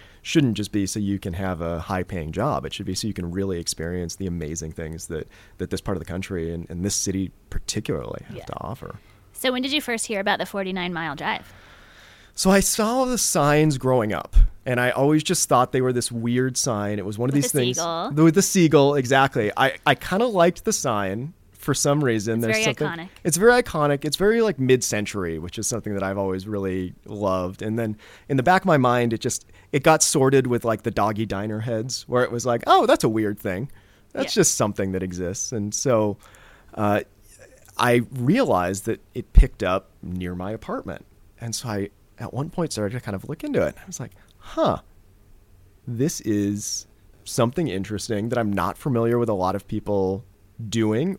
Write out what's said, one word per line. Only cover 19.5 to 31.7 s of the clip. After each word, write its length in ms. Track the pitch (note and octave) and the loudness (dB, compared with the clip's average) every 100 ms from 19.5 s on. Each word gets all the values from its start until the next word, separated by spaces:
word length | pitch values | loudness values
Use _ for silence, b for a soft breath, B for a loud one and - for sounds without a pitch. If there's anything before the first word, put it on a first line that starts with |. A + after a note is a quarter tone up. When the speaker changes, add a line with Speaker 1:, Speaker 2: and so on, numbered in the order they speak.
| - | 2
Speaker 1:
I, 180 | C3 - D3+ | 0 2 0
I 100 | B2+ | 0
kinda 300 | - F#3 B3 | 0 0 0
liked 380 | G3 F3 - | 4 4 4
the 80 | A3 | -4
sign 600 | G#3+ C#3 G#2 F#2+ G#2 C#3+ - _ | -2 0 0 -2 -4 -8 -12 _
for 200 | - - | -10 -4
some 300 | C3+ D3 D3 | 0 2 2
reason. 320 | C3+ A2 G#2 A2+ | 2 0 0 -2
Speaker 2:
It's 60 | |
Speaker 1:
There's 120 | A2+ A3 | 0 0
Speaker 2:
very 60 | A3 - | 0 -2
Speaker 1:
something, 120 | D3+ | -4
Speaker 2:
iconic. 220 | E3 F3 - | -4 -12 -6
Speaker 1:
it's 140 | E3+ D#3 | -2 4
very 260 | A3+ B3 | 6 6
iconic. 420 | B3 D#3+ D3 C#3 D3+ | 2 0 2 2 -2
It's 120 | - | 0
very, 260 | G3 A#3 | 2 4
like, 160 | A3 D3 | 2 2
mid-century, 800 | B2+ B2+ - G#2 G#2 G#2 F2 D#2+ | 4 4 2 -2 -4 -4 -4 -6
which 180 | E2+ - | -8 -8
is 80 | G2+ | -6
something 300 | A2+ G#2 G2 | -6 -6 -4
that 80 | |
I've 140 | F#2+ G2 | -2 -2
always 280 | G2 F#2+ G2+ | -2 -4 -4
really 460 | G#2 F#2+ F#2 F2+ - - | -4 -2 -4 -6 -10 -14
loved. 580 | G#2 G2+ F#2 F#2 G2+ | -4 0 0 -2 -6
And 160 | G#2+ A2+ | -6 -4
then 180 | A2 G2+ B B B | -4 -6 B B B
in 80 | C3+ | 0
the 60 | |
back 180 | C3 F#3 | 4 2
of 60 | F#3 | 4
my 100 | D3+ | 4
mind, 360 | B2 B2 A#2+ | 4 4 2
it 40 | A2+ | 0
just, 280 | B2+ - - b b | -4 -6 -10 b b
it 100 | D3 | 2
got 220 | D#3+ D#3 | 4 4
sorted 420 | - D#3 C3+ C3+ B2+ | 4 4 6 6 4
with, 180 | A#2+ | 0
like, 200 | A#2 A2 | 0 -2
the 80 | A#2 | -2
doggy 340 | A2 G#2 G#2+ A2 | 0 0 0 -4
diner 360 | G2 A2 G#2+ | -4 -4 -6
heads, 460 | A#2 | -4